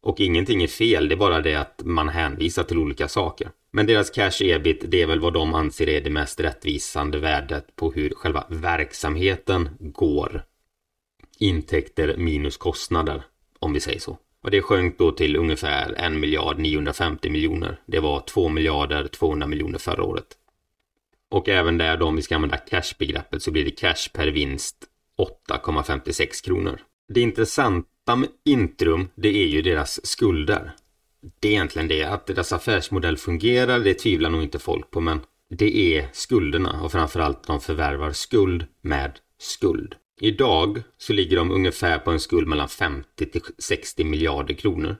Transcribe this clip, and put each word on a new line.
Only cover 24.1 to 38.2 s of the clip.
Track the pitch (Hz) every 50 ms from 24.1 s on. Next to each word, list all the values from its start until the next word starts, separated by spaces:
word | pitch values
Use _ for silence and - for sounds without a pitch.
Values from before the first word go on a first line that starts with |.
| _
per | - 78
vinst | 78 76 76 73 69 67 69 - - - _ - _ _ _ _ _ _
åtta | - - - - _ _ - -
komma | 64 - - 78 76 73
femtiosex | - 73 - - - 71 - - - - -
kronor. | - - 90 90 90 87 - - - _ _ _ _
Det | _ 104 120
intressanta | 120 117 - - 110 - - - 139 117 95 87 85 _ _ _ _ - 120
med | 123 135 - - _ _
Intrum, | 151 143 123 101 82 - - 90 82 80 85 95 90 _
det | - - 107
är | 98 104 95
ju | 80 73 78
deras | 80 92 85 76 73 - - - -
skulder. | - - - - 104 85 78 76 71 - - - - - _ _ _ _ _ _ _ _ _ - 90 _ _
Det | -
är | 107
egentligen | 107 104 87 - - 80 80
det, | 78 80 76 78
att | - 101 101 -
deras | - 92 92 87 - 101
affärsmodell | 85 - - 107 92 - - 101 92 80 85 80
fungerar, | 73 - - 85 80 95 117 120 123 127 123 127 123
det | 110 98 92
tvivlar | - - 117 95 80 80 80
nog | 82 80 78
inte | 69 - 71
folk | - - 80 80 - _
på, | - 85
men | 82 82 76 73 - _ _ _ _ _
det | - 85 107 107 - - 95 85 80
är | 76 69 67 -
skulderna | - - - 127 107 85 73 71 82 92 80 - 78
och | 80 78
framförallt | - 90 80 76 - 85 80 73 71 - -
de | - 78 69
förvärvar | - - 80 76 78 73 71 71 76 78
skuld | 76 -